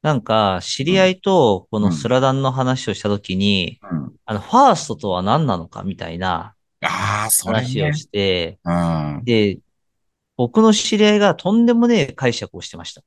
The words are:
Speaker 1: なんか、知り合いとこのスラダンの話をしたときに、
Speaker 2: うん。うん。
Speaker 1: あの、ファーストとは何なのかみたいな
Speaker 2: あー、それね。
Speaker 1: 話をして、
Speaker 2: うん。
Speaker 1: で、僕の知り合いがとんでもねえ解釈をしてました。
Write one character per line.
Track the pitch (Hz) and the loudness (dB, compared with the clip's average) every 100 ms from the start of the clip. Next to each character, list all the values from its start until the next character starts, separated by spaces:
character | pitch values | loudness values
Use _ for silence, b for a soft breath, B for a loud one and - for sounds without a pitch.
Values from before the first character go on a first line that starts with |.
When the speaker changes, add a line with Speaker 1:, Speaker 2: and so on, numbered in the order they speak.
Speaker 1:
な | 151 | 0
ん | 139 | -2
か、 | - 110 104 92 | 0 2 2 0
知 | - - | -6 -6
り | 139 190 | 0 2
合 | 185 | 2
い | 185 | 2
と | 202 185 123 95 - | 2 4 4 2 -2
こ | 107 | -2
の | 98 | 0
ス | 80 113 | 0 0
ラ | 127 | 2
ダ | 135 | 2
ン | 135 | 2
の | 135 | -2
話 | 127 127 127 - | -2 -2 -2 -4
を | |
し | 98 | -4
た | 104 | -2
と | 101 | -4
き | - 92 | -4 -2
に、 | 101 98 90 - 98 | 0 0 -2 -10 -10
Speaker 2:
う | |
ん。 | 85 | -8
う | 65 | -8
ん。 | _ - | _ -8
Speaker 1:
あ | |
の、 | 107 | -8
フ | - | 0
ァ | 233 277 | 4 4
ー | 185 | 4
ス | - | -4
ト | 113 | -8
と | 107 | -4
は | 90 | -2
何 | 95 135 151 | 0 0 0
な | 90 | -2
の | 82 | -6
か | - | -10
み | 95 92 | -10 -8
た | 85 | -10
い | 85 | -6
な | 92 85 92 _ _ _ | -4 -4 -8 _ _ _
Speaker 2:
あ | - 92 104 104 110 | -6 -4 -4 -4 -2
ー、 | |
そ | - - | -4 -2
れ | 110 | -4
ね。 | |
Speaker 1:
話 | 127 127 | -2 -2
を | 98 | -2
し | 151 - | -4 -6
て、 | 101 98 90 85 92 | -4 -2 -2 -4 -8
Speaker 2:
う | 85 | -4
ん。 | 87 85 80 76 73 | -2 -2 -4 -6 -8
Speaker 1:
で、 | 120 113 104 90 _ _ _ _ _ _ _ - | 0 2 2 -2 _ _ _ _ _ _ _ -4
僕 | 123 - | 0 4
の | 220 | 4
知 | 214 - 208 | 4 0 2
り | 208 | 4
合 | |
い | 208 | 4
が | 202 | 2
と | - 180 | 0 0
ん | 220 | 2
で | 233 | 4
も | 233 240 | 4 4
ね | 226 139 | 2 0
え | |
解 | - 127 | -2 -2
釈 | 113 98 | -2 -10
を | 90 | -12
し | - | -16
て | 85 | -16
ま | |
し | 87 | -18
た。 | - | -20